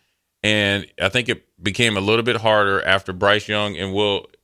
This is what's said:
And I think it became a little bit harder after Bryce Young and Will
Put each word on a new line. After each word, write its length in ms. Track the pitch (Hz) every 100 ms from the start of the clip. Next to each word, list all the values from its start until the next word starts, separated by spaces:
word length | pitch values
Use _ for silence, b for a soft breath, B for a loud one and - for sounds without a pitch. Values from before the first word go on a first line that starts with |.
| _ _ _ _
And 420 | 107 107 101 101 - -
I 80 | 95
think 200 | 127 120
it 160 | 110 _ _
became 360 | 92 95 117 101
a 40 |
little 220 | 98 113
bit 140 | 117 113
harder 440 | 113 107 101 98
after 280 | - 95 -
Bryce 360 | 90 101 104 -
Young 280 | 104 104 82
and 180 | 95
Will 340 | 98 104 98 - _